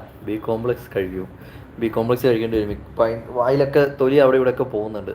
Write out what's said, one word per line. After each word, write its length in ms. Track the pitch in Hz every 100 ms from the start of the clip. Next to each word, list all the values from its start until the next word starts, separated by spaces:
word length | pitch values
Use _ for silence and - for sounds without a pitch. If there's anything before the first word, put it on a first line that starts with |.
| - -
ബി 140 | 101 107
കോംപ്ലക്സ് 600 | 110 113 120 120 - 104
കഴിക്കൂ. 300 | 92 92 92 - - - - -
ബി 100 | 113
കോംപ്ലക്സ് 380 | 113 113 123 131
കഴിക്കേണ്ടി 300 | 113 113 113
വരും. 140 | 104
ഇപ്പം 640 | 101 - - 113 113 101
വായിലൊക്കെ 520 | 123 123 139 139 147 143 139
തൊലി 160 | 131 143
അവിടെ 200 | 131 131
ഇവിടെയൊക്കെ 280 | 127 120
പോകുന്നുണ്ട്. 460 | 123 107 107 107 98